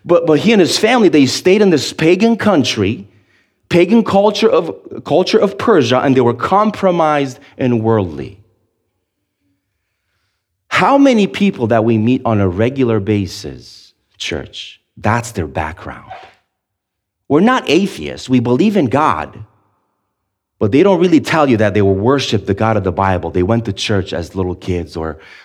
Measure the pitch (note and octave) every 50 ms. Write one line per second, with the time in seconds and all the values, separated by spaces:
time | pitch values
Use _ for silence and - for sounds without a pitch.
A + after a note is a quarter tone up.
0 | - - F3 E3+ - - D#3 C#3+ - G#3+ A#3 G3+ E3+ B2 - - G#3 G#3+ B3+ B3
1 | G#3+ E3+ D3 D3+ C3+ B2 - - - F3+ F#3 G#3+ G3+ G3 E3 C3+ - - - -
2 | D#3 D#3+ F#3 F#3 A3 A#3 A#3 - - G#3 F#3+ D#3 A#2 - - A2 G2 F#2+ A2+ F#2
3 | G2+ - _ _ _ _ _ _ _ _ _ _ _ - - E3+ F3+ F3+ A3 A#3
4 | - - G3 G3 G3+ G#3+ G#3 - A3+ A3 - E3 F3 D#3+ - - - - - -
5 | - - C#3+ E3 F#3 - - G#3+ G#3 G3 G3 - - A#3+ G#3+ D#3+ B2+ A2+ B2+ B2+
6 | - C#3 C3+ C3 A#2+ A#2+ A#2 A#2 - - F#3 G3 G#3+ G#3+ G3+ - - F#3+ F3+ E3+
7 | D#3+ D#3 D3+ C#3+ C#3+ C3 B2 - - - - - C3+ B2 A#2+ A2+ A2 A2+ A2+ G#2+
8 | G2 F2+ D2+ C#2 C2 - - - _ _ _ _ _ _ _ _ _ _ _ _
9 | _ _ _ _ _ _ _ _ _ _ _ _ _ _ _ _ _ _ _ _
10 | _ _ _ _ _ _ _ _ _ _ _ _ _ - - - F3+ G#3 C4+ C#4+
11 | C#4 C#4 B3 G#3+ G3 F#3 - - G3+ G3 F#3+ - B2 G#2+ A#2 A2+ A2 A#2 A#2 A2
12 | G#2+ A#2+ C3 B2+ - A#2 A2 G2+ G2 F#2 F2 F#2+ A2+ B2+ C3+ C3+ C3 A#2 A2+ A2
13 | G2 G#2+ G#2+ G2+ G2 E2+ - - - D2 C2 A#1+ A#1+ - - - - _ _ _
14 | _ _ _ - - - E2+ C#2+ - - - - - - - _ _ _ _ -
15 | A2 G#2 A2 A#2+ A#2 - - - E2 D2 - D#2+ D#2 D#2 - - - C#2+ - -
16 | - - - - - - _ _ _ _ _ _ _ _ _ _ _ _ _ _
17 | _ _ _ _ _ - C3+ D#3 F#3+ A#3+ C4 B3 - - C#3 F3+ G3+ - - -
18 | D2+ C#2+ C2 - - - B2+ B2 A#2 B2 B2 B2+ F#3+ A3 G#3 G#3 D3+ A2+ A#2 C#3
19 | D#3 C#3+ F2+ D#2 D2 - - - G#2+ - _ _ _ _ _ _ _ _ _ _
20 | _ _ _ _ _ _ _ _ _ _ _ - G#2+ G#2 G#2 C#3+ F#3 G3+ F#3+ E3
21 | F3 F3 E3 C#3+ - - D#3+ D#3+ D3 C3+ A#2+ G#2 A2 G#2 F#2+ G#2 G2+ G2 F#2+ F#2+
22 | G#2 B2 C#3 C#3 - - A#2 G2+ - - F#2+ - A2 A2+ A2 G#2 F#2+ F#2+ E2+ -
23 | F#2+ F#2+ F#2+ F2 E2+ E2 - F#2 F#2 F#2+ A2+ A#2 A2+ G#2 F#2+ - - - G#2+ G2
24 | F#2 - - F2 E2+ - - F#2+ F#2 F2+ F2 - - - F2+ F2 E2 D2 - E2+
25 | D#2+ D#2+ D2+ D#2+ - - - - -